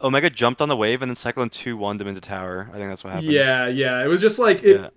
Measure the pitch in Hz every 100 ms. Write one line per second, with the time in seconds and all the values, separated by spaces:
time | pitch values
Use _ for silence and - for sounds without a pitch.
0 | 135 139 123 120 120 127 147 127 107 127
1 | 131 123 120 127 120 - 123 113 101 104
2 | 101 95 92 95 92 92 104 101 98 95
3 | 95 123 156 143 135 127 123 131 127 127
4 | 139 180 208 214 226 180 202 - -